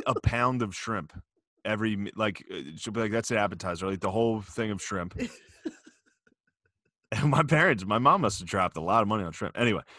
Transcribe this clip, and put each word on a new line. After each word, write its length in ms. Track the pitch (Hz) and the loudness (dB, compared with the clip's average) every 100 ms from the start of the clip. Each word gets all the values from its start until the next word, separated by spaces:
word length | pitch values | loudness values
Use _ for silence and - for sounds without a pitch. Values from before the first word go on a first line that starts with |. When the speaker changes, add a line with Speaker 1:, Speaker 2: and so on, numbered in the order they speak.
| - | -2
Speaker 1:
a 80 | 131 | 2
pound 400 | - 120 123 127 | 2 2 0 0
of 120 | 107 | -2
shrimp 380 | - - 107 76 - - _ _ _ 101 | -4 -6 -6 -6 -14 -20 _ _ _ -4
every 280 | 107 110 | -2 0
m-, 140 | 101 101 98 | -2 -4 -2
like, 300 | 107 95 - | -2 -2 -10
uh, 100 | 90 67 92 | -10 -10 -10
she'll 160 | 117 | -6
be 80 | 110 | -2
like, 100 | 110 | 0
"That's 200 | 113 - | -2 0
an 60 | 113 | 0
appetizer." 480 | 101 92 95 85 95 | 0 -2 -6 -4 -4
I'll 60 | |
eat 60 | 95 | -2
the 100 | 98 | -2
whole 280 | 104 117 110 | 0 0 0
thing 300 | 98 - 110 | -6 -6 -4
of 100 | 101 | -6
shrimp. 380 | - 95 87 - 254 | -6 -6 -6 -6 -10
Speaker 2:
<laughs> 40 | - - - 320 - - _ _ _ _ _ _ _ _ _ _ _ - | -10 -20 -14 -14 -14 -20 _ _ _ _ _ _ _ _ _ _ _ -8
Speaker 1:
And 160 | 117 147 | 0 2
my 100 | 143 | 4
parents, 440 | 151 156 180 113 95 | 4 4 4 2 0
my 140 | 107 | 4
mom 200 | 135 190 | 6 6
must 180 | 117 - | 4 -2
have 100 | 90 | -2
dropped 260 | 98 90 80 | 0 0 0
a 60 | |
lot 200 | 82 113 | 2 2
of 60 | 104 | 4
money 160 | 110 | 0
on 80 | 87 | -4
shrimp. 260 | - 101 - | -8 -8 0
Anyway, 240 | 120 92 - | 0 0 -4